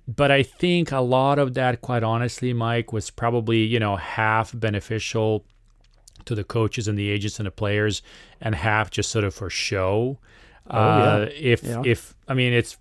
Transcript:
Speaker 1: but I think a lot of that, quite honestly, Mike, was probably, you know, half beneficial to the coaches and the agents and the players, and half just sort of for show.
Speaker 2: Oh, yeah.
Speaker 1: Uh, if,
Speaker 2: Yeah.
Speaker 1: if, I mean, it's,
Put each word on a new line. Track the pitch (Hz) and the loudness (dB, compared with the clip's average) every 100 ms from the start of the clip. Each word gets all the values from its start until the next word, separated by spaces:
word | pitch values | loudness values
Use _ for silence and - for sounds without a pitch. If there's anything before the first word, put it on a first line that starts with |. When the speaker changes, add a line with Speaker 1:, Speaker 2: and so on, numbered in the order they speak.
| - | -6
Speaker 1:
but | 113 143 | 0 4
I | 139 | 4
think | 123 - 180 175 160 | 2 -2 0 2 0
a | 135 | 0
lot | 123 127 135 143 | 2 2 4 2
of | 135 | 0
that, | 127 127 120 | 0 -2 -2
quite | - 120 | -2 0
honestly, | 113 113 120 - 123 | 0 0 -2 -4 -4
Mike, | 120 117 117 117 | -2 0 -2 -2
was | 110 - | -6 -8
probably, | - 117 120 110 113 | -4 -2 0 2 2
you | 110 117 | 2 2
know, | 107 98 | 0 -2
half | - - 110 110 110 | -4 0 2 2 0
beneficial | 117 110 101 - 110 - 117 110 107 - _ _ _ _ _ _ - - | -4 -4 -2 -4 -6 -4 0 0 0 -4 _ _ _ _ _ _ -14 -8
to | |
the | 110 | -6
coaches | 98 120 107 - 107 | -4 -2 -2 -2 -4
and | 104 | -2
the | 101 | -2
agents | 104 104 - | -2 -4 -6
and | 101 | -8
the | |
players, | - 104 104 107 98 - - - - | -4 -2 0 0 -2 -8 -20 -20 -8
and | 113 | -4
half | 92 110 107 107 | -2 0 0 0
just | - 101 | -2 -2
sort | 113 | -2
of | 101 | -2
for | - 92 | -4 -8
show. | - - 98 92 104 127 139 - - - - - | -6 -4 -2 0 0 -2 -4 -14 -20 -20 -20 -4
Speaker 2:
Oh, | 113 | 2
yeah. | 107 107 107 | 4 6 6
Speaker 1:
Uh, | 104 104 | 4 0
if, | - 131 117 | -2 2 2
Speaker 2:
Yeah. | 117 117 | 0 -2
Speaker 1:
if, | 127 113 - - - | 0 0 -4 -14 -4
I | |
mean, | 131 123 | 0 2
it's, | 120 117 - | 2 0 -6